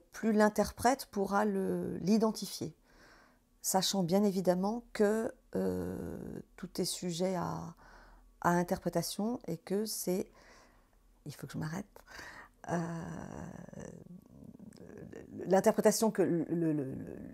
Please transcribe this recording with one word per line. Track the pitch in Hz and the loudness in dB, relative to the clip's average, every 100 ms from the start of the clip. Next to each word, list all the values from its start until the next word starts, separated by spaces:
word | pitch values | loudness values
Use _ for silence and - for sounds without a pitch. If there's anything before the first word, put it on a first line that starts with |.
| - | -6
plus | - 220 | -2 2
l'interprète | 214 214 214 202 - 233 269 - | 6 6 4 0 2 2 2 -2
pourra | 202 196 202 214 | -4 0 2 2
le, | 190 185 175 180 175 | 0 0 -2 -2 -2
l'identifier. | 175 220 220 214 196 - 156 - _ - - - - _ _ _ | 2 4 4 0 -8 -8 -8 -10 _ -20 -20 -20 -20 _ _ _
Sachant | - 190 180 196 | 0 2 2 0
bien | 165 196 | 2 4
évidemment | 208 190 175 180 202 233 - | 4 4 4 4 2 -4 -4
que, | - 208 220 233 - _ 185 | 2 4 4 -2 -6 _ -2
euh, | 190 - 180 185 - - - - - - | 0 0 -4 -4 -6 -8 -8 -10 -14 -14
tout | 180 - | -8 -4
est | |
sujet | 175 - 180 165 185 180 | -4 -4 -4 -2 -2 0
à, | 165 165 170 - - - - - - _ | -4 -6 -8 -14 -20 -20 -20 -20 -20 _
à | 170 | 2
interprétation | 175 175 190 170 170 - - 220 247 - | 4 2 -2 0 0 -2 -2 -2 -4 -6
et | 165 | -8
que | - 196 220 | -2 -2 -2
c'est, | - - 185 - - - - - _ _ _ _ _ | -4 -2 -2 -2 -12 -20 -20 -20 _ _ _ _ _
il | 147 | -16
faut | - 143 | -12 -10
que | |
je | 147 | -6
m'arrête, | 160 143 - - - - - - - _ - | -6 -6 -10 -16 -20 -18 -16 -18 -20 _ -4
euh, | 175 165 165 165 165 - - 170 - - - - - - 175 - 69 - - - - - - - - - 104 - | -2 -2 -6 -8 -10 -10 -12 -12 -14 -14 -14 -14 -14 -16 -20 -20 -20 -20 -18 -20 -18 -18 -16 -16 -16 -14 -8 4
l'interprétation | 190 214 208 208 202 220 | 6 6 6 6 6 4
que | - | 4
le, | 165 170 - | 4 2 2
le, | 170 165 | 2 2
le, | 151 131 - - - - | 2 -2 -6 -8 -10 -12